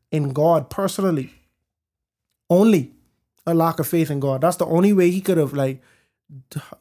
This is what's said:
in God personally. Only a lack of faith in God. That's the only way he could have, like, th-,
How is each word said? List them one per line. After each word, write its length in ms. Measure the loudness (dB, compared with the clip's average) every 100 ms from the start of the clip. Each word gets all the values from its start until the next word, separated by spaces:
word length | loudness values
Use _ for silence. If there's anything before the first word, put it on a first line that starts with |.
| _
in 180 | -4 -2
God 360 | 0 2 2 0
personally. 640 | -4 -4 -2 -2 -2 -6 -14 _ _ _ _ _ _ _ _ _ _ 0
Only 420 | 2 4 2 0 _ _ _ _ _ -4
a 80 |
lack 260 | 0 0 -2
of 80 | -2
faith 220 | -2 -2
in 80 | -2
God. 220 | -4 0
That's 160 | 0 0
the 80 | 0
only 280 | 2 4
way 180 | 4 2
he 100 | 0
could 160 | 0 0
have, 160 | 0
like, 280 | -2 -4 -4 _ _ _ _ _ -20 -16
th-, 120 | -14 -14 -18